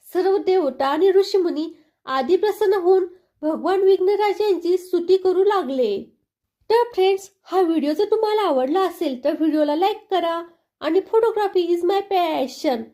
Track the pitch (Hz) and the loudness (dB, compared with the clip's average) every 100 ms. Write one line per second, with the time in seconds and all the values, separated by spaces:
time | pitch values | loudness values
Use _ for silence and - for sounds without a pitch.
0 | - 349 370 392 311 381 294 254 269 302 | -6 -2 0 0 2 0 0 -2 -2 2
1 | 392 370 381 403 349 285 330 - _ _ | 4 4 2 0 0 -2 -6 -10 _ _
2 | - 269 262 359 415 403 415 403 349 381 | -6 -4 0 0 0 0 0 2 2 2
3 | 359 - _ _ 302 294 277 381 392 381 | 0 -8 _ _ -4 -2 -2 2 2 2
4 | 370 403 415 381 427 349 339 370 - 349 | 2 0 0 0 0 0 0 -2 -2 -4
5 | 339 381 370 359 392 403 254 269 233 202 | 2 2 2 2 2 0 -2 -2 -2 -2
6 | - _ _ _ _ _ _ 453 480 466 | -8 _ _ _ _ _ _ 0 0 0
7 | 381 381 - _ - 359 349 330 285 302 | 0 0 -6 _ -4 0 2 0 0 -2
8 | 415 440 440 427 392 269 262 349 381 359 | 0 0 0 0 0 0 0 0 -2 -2
9 | 330 247 285 311 311 302 294 294 381 427 | -6 -4 -4 0 0 0 0 0 0 -2
10 | _ 370 339 339 339 _ _ _ 294 339 | _ -2 -2 -4 -8 _ _ _ -2 -2
11 | 381 453 453 427 403 381 349 349 349 392 | 2 2 2 0 0 0 0 0 0 0
12 | 403 381 339 302 262 - 311 240 226 | 0 -2 0 -2 -6 -4 -4 -4 -6